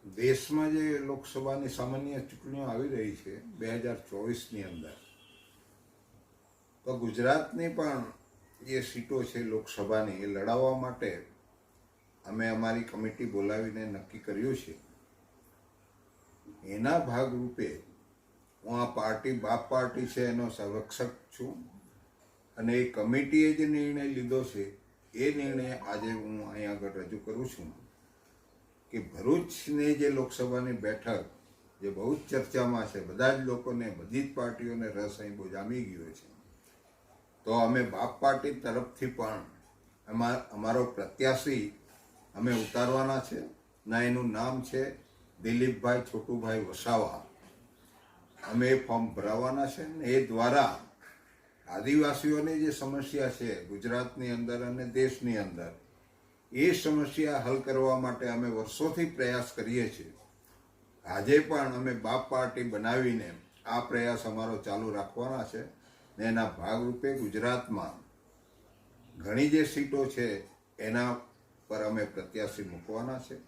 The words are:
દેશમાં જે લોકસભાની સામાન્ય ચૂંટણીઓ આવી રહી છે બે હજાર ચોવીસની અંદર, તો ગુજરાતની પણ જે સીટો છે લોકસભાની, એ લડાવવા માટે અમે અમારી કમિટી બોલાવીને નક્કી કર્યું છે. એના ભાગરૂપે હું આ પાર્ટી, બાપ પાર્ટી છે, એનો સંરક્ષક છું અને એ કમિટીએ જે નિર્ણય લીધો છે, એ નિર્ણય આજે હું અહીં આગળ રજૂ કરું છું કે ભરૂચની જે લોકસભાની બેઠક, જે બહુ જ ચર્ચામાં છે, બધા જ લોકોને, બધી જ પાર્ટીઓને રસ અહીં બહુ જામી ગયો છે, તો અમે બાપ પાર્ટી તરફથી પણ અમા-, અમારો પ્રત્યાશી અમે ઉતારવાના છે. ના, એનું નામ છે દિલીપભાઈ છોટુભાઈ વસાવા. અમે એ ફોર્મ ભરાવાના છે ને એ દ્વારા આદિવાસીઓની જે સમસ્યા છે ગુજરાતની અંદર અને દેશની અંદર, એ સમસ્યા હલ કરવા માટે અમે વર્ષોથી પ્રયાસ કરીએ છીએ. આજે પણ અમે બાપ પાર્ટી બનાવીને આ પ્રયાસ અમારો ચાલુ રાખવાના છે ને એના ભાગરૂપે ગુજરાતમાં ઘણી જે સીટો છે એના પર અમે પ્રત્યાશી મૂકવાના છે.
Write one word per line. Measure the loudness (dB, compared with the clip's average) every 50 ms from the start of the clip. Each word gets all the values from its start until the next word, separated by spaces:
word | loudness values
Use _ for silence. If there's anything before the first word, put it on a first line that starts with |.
| -18 -12 -2
દેશમાં | 4 6 6 6 6 2 0 2 2 4 4
જે | 4 2 2 2 2 0
લોકસભાની | 0 -4 -6 -6 -8 -8 -6 -4 -2 -2 -2 -2 -4 -4
સામાન્ય | -4 -4 -4 -2 -2 -4 -4 -4 -6 -6
ચૂંટણીઓ | -8 -8 -14 -14 -10 -8 -6 -4 -4 -4
આવી | -2 -2 -2 -2
રહી | -2 -2 -2 -4 -6 -8 -10
છે | -12 -12 -12 -14 -16 -10 -6
બે | -4 -4 -2 -2
હજાર | -2 -2 -4 -4 -8 -10
ચોવીસની | -8 -4 -2 -2 -2 -4 -6 -8 -8 -8 -8
અંદર, | -8 -8 -10 -12 -12 -16 -18 -20 -20 -20 _ -20 -20 -20 -20 -20 -20 -20 -20 -20 -20 -20 -20 _ -20 _ _ _ _ -20 -20 _ _ _ _ _ _ _ _ _ _ _ _ _
તો | -4 -2
ગુજરાતની | 0 -2 -2 0 4 6 6 6 6 4 -2 -2 -2 -2 0
પણ | 0 0 0 0 0 -2 -4 -8 -12 -18 -20 _ _ -20 -20 -20 -20 -18 -6
જે | -2 -2 -2 -2
સીટો | -2 -8 -8 -4 -2 0 -2 -2
છે | -2 -4 -4 -2
લોકસભાની, | -2 -2 -2 -2 -4 -6 -4 0 2 2 2 2 0 -2 -4 -4
એ |
લડાવવા | -4 -2 -2 0 2 4 4 4 4 4
માટે | 2 -2 -4 -4 -4 -4 -4 -4 -6 -12 -16 -20 -20 _ _ _ _ _ _ _ -20 _ _ _ _ _ _ _ _ -12
અમે | -8 -4 -2 0 0
અમારી | 0 0 0 0 0 -2 -4 -6
કમિટી | -6 -4 -4 -4 -4 -4 -6 -2 0
બોલાવીને | 0 0 0 0 0 -2 -4 -4 -6 -6
નક્કી | -6 -8 -10 -10 -14 -16 -12 -8
કર્યું | -6 -2 -2 0 0 -2
છે. | -2 -6 -12 -16 -16 -18 -20 -20 -20 -20 _ _ _ _ _ _ -20 -20 -20 _ _ _ _ _ _ _ _ _ _ _ -20 _ _ -20 -20 -20 -20 _ -20 -20 -18 -12
એના | -10 -4 0 2 4 4 4
ભાગરૂપે | 2 2 2 2 2 2 0 -2 -4 -4 -4 -4 -4 -4 -4 -10 -14 -20 -20 _ _ _ _ _ _ _ _ _ _ _ _ _ -8
હું | -4 0 0
આ | 0 0 0
પાર્ટી, | -2 0 0 0 0 0 -2 -2 0
બાપ | 2 0 0 0 2 0
પાર્ટી | 2 2 2 0 -2 -4 -4
છે, | -2 0 0 0 2
એનો | 2 0 0 -2
સંરક્ષક | -4 -6 -6 -4 -4 -4 -6 -8 -4 -4 -4 -4 -4 -12 -20 _
છું | -12 -10 -10 -8 -8 -12 -14 -16 -18 -20 -20 -20 -20 -20 -20 _ _ _ _ -20 _ _ _ _ _
અને | -2 0 2 4 4
એ | 2 2
કમિટીએ | 0 0 2 4 4 4 4 6 8 8 8 8 6
જે | 4 4
નિર્ણય | 4 4 2 2 0 0 -2 -2
લીધો | -2 -2 -2 0 0 0 0 0
છે, | -2 -4 -6 -6 -6 -8 -16 -20 _ _ _ _ _ -4
એ | 2 2 2
નિર્ણય | 2 2 -2 -2 -2 -2 -2 -4 -6
આજે | -6 -6 -6 -6 -4 -4 -4
હું | -4 -4 -6 -6 -8 -8 -8 -8
અહીં | -8 -6 -4 -4
આગળ | -4 -4 -6 -6 -6 -8
રજૂ | -8 -8 -8 -8 -8
કરું | -6 -6 -4 -6 -6
છું | -8 -10 -12 -14 -14 -16 -20 -20 -20 _ _ _ _ _ _ _ _ _ _ _ _ _ _ _ _ _ _ _ -8
કે | -6
ભરૂચની | -6 -6 -10 -2 4 4 4 4 2 -4 -8 -10 -4 -2 0 2 4 4 4 4
જે | 4 2
લોકસભાની | 4 2 0 -2 -2 -4 -2 0 0 -2 0 -2 -2 -2
બેઠક, | -2 -2 -4 -2 -2 -2 -2 -2 -4 -8 -14 -20 -20 -20 -20 _ -20 -20 _ _
જે | -6 -6
બહુ | -4 -2 0 0 0
જ | -2 -2 0
ચર્ચામાં | 0 0 0 2 2 2 2 4 2 0 -2
છે, | -4 -6 -8
બધા | -8 -8 -2 4 4 4 4
જ | 4 0
લોકોને, | -2 -2 -2 -2 -4 -4 -2 -4 -4
બધી | -8 -10 -10 -4 -2 -2 -2
જ | -2 -2
પાર્ટીઓને | -2 -2 -2 -4 -6 -6 -6 -4 -4 -4 -4
રસ | -4 -4 -4 -6 -6 -8
અહીં | -10 -10 -10
બહુ | -10 -10 -8
જામી | -8 -8 -6 -4 -4 -4 -4
ગયો | -6 -8 -12 -12 -14 -14
છે, | -18 -20 -20 -20 -20 -20 -20 -20 -20 _ -20 -20 -20 _ -20 _ _ _ _ -20 -20 _ _ _ _ -2
તો | 2 6
અમે | 6 6 6 6 4 4
બાપ | 2 0 -2 -2 -2 -2 4
પાર્ટી | 4 4 4 4 0 -2 -2 -2
તરફથી | -4 -2 -2 -2 -2 -4 -6 -6 -6 -6 -4
પણ | -4 -4 -4 -4 -6 -10 -14 -20 -20 -20 -20 -20 -20 -20 -20 -20 _ _
અમા-, | -6 -2 0 2 2 0 -2 -4 -8
અમારો | -10 -4 0 2 4 4 2
પ્રત્યાશી | 2 -2 -6 -6 -8 -2 2 4 4 4 2 0 0 0 0 -2 -4 -8 -12 -20 -20 -20 -20 -20 -20 -20 -20 -20 -16 -6
અમે | 0 2 2 2
ઉતારવાના | 2 0 0 2 2 4 4 4 4 4 2 2 0
છે. | -2 -4 -6 -8 -8 -10 -14 -20 _ _ _ _ _
ના, | 0 2 2 4
એનું | 4 2 2 2 0
નામ | 0 0 0 0 -2 -2
છે | -4 -2 -2 -2 -2 -2 -4 -12 -20 _ -20 -20 -20 -20 -20 -6
દિલીપભાઈ | -2 2 4 4 4 4 2 2 2 4 4 4 2 -2
છોટુભાઈ | -6 -6 -4 -2 -4 -2 0 0 0 0 -2
વસાવા. | -4 -6 -6 0 2 4 4 4 0 -2 -8 -12 -16 -20 -20 -20 -20 -20 -20 -20 -20 -20 _ -20 -20 -20 -20 -20 -20 -20 -20 -20 -20 -20 -14
અમે | -10 0 2 4 6 8
એ | 6 6
ફોર્મ | 6 2 0 0 0 0 -2
ભરાવાના | -4 -2 0 0 2 0 0 0 0 0 -2 -2
છે | -6 -8
ને | -8 -6 -4 0
એ | 4 6 6 6
દ્વારા | 4 2 2 4 6 6 6 6 4 2 -4 -12 -18 -20 _ -20 -20 -20 -20 -20 -20 -20 -20 -20 -20 _ _ -16
આદિવાસીઓની | -10 -8 -4 2 6 6 6 6 6 2 2 2 2 2 2 2 0 0 2 2
જે | 0
સમસ્યા | 0 -2 -4 -4 -2 -4 -4 -2 0 0 0 0 0
છે | -2 -4 -4 -4 -4 -6
ગુજરાતની | -10 -10 -6 -2 -2 0 0 -2 -4 -6 -6 -4 -4
અંદર | -2 -2 -2 -2 -2 -2 -2
અને | -4 -4 -4 -6
દેશની | 0 4 4 4 4 2 -2 -2 0 0
અંદર, | 0 -2 -4 -6 -8 -10 -10 -12 -14 -20 -20 -20 -20 _ _ _ _ _ _ _ _ _ _
એ | 2 6 6 6 6
સમસ્યા | 4 2 2 4 4 2 0 2 0 2 2 2 2 2
હલ | 2 0 0
કરવા | 0 0 2 4 6 6 4 4
માટે | 2 0 -2 -2 -2 -2
અમે | 0 0 0 0
વર્ષોથી | 0 -2 -4 -4 -2 0 0 0 2 0 0 0 0
પ્રયાસ | 0 0 2 2 0 -2 -4 -6
કરીએ | -6 -4 0 0 0 0 0
છીએ. | -2 -8 -14 -14 -16 -20 -20 -20 -20 _ _ -20 -20 -20 -20 _ _ _ -20 _ -20 -16 -8
આજે | -4 -2 0 6 8 8 8
પણ | 8 6 0 0 2 0 -2
અમે | -2 -2 -2 -2
બાપ | -2 0 0 0 0 0 0
પાર્ટી | 0 0 0 0 -2 -4 -4
બનાવીને | -2 -4 -2 0 2 2 2 2 2 0 0 -4 -6 -12 -14 -18 _ _ -14 -6
આ | -2 -2 -2
પ્રયાસ | -2 0 0 0 0 0 0 -2 -4
અમારો | -4 -4 -4 -4 -4 -4
ચાલુ | -6 -4 -4 -4 -2 -2 -2
રાખવાના | -2 -4 -6 -6 -6 -6 -4 -4 -4 -4 -6 -6
છે | -8 -10 -10 -10 -16 -20 -20 -20 -20 -20 -20 -18 -6
ને | -2 0
એના | 2 2 2 2 0 -2
ભાગરૂપે | -4 -2 -2 0 0 0 -2 -2 0 0 0 0
ગુજરાતમાં | 0 -2 -2 -2 0 0 2 0 0 -2 -4 -4 -4 -4 -6 -10 -14 -20 -20 -20 _ _ _ _ _ _ _ _ _ -20 -20 -20 _ _ -20 -20 -20 -20 -20 -18
ઘણી | -10 -6 -2 2 4 4 6
જે | 6 4 4
સીટો | 4 0 -2 -2 0 2 0 0
છે | 0 0 0 0 0 0 -4 -6 -12 -20 _ _ _ _
એના | -6 -4 0 0 2 2 0 0 -4 -6 -16 -20 _ _ _ _ _ _
પર | -6 -4 -2 0
અમે | 0 0 0 -2
પ્રત્યાશી | -2 -4 -10 -10 -6 -4 -4 -4 -4 -4 -8 -8 -8
મૂકવાના | -10 -12 -8 -6 -6 -4 -4 -4 -6 -6
છે. | -8 -12 -14 -16 -16